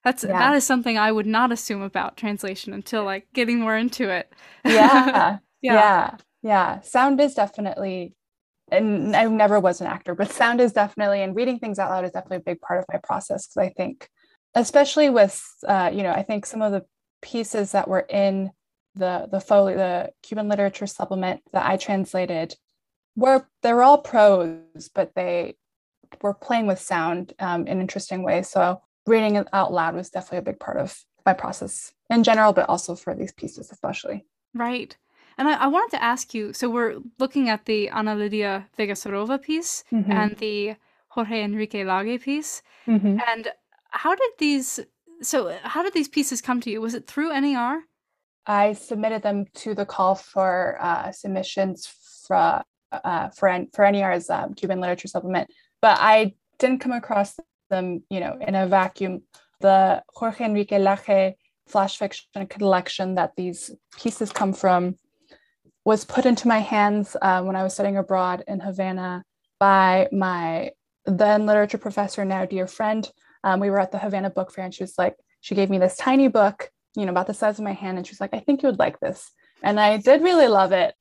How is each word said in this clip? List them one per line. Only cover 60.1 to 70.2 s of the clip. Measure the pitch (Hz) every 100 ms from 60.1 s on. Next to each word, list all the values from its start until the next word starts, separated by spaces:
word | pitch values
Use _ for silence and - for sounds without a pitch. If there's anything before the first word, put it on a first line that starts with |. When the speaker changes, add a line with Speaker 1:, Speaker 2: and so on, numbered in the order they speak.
| - 226 208
Speaker 2:
Enrique | 226 208 202 202
Lage | 190 196 - 196 190 190 _ _ _
flash | 208 196 -
fiction | 196 - _ 202 196
collection | 202 202 185 180 - 190
that | 185 165
these | - 180 175 - - _ -
pieces | 233 - 208
come | - 196
from | 185 190 180 180 180 _ _ _ _ _ _ _ _
was | - 214
put | - - 262
into | 226 240
my | 220
hands, | 208 214 208 208 202 -
uh, | 190 185
when | 185 190
I |
was | 190
studying | - 202 196
abroad | 190 190 180 180 -
in | 196
Havana | 190 190 190 185 180 180 - _ _ _
by | 196 196 190 185 185
my | 196